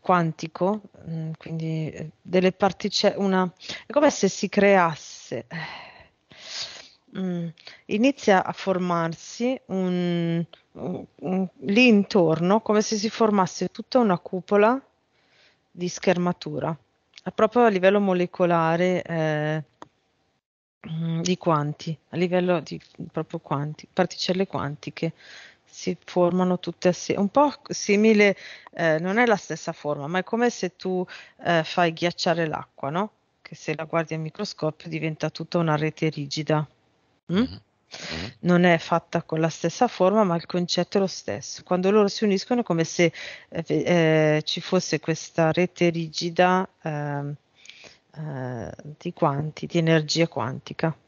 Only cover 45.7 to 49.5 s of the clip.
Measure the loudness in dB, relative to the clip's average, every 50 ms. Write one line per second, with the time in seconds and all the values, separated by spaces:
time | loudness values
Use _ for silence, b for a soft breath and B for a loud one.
45.7 | _ 0 0 0 2 0 -8 -6 -8 -6 -6 -4 2 2 4 4 4 2 0 -4
46.7 | _ _ _ -8 -6 -6 -6 -4 -4 -6 -6 -6 -8 -10 _ _ B B B B
47.7 | B B B B B B B _ _ -12 -10 -10 -8 -8 -8 -8 -8 -8 -8 -10
48.7 | -12 -14 -16 -18 -18 _ -10 -12 -4 0 0 0 0 0 -6 -6